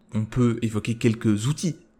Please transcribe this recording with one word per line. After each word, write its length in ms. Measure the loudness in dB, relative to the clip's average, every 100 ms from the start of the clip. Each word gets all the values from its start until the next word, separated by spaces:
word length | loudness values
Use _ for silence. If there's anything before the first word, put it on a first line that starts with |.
| _
on 100 | -4
peut 340 | -2 2 2 2
évoquer 320 | -2 -4 -4
quelques 520 | 0 0 2 2 2 0
outils 300 | -2 -4 -6 _ _